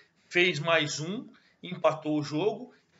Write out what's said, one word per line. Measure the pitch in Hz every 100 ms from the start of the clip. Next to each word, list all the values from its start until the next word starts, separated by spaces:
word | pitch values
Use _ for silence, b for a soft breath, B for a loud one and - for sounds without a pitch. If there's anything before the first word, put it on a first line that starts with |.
| B _ _
fez | 175 180 147
mais | 165 165 143 123
um, | 160 220 - b b b
empatou | 170 180 156 147 151 151
o |
jogo. | 147 151 208 - 254 b b _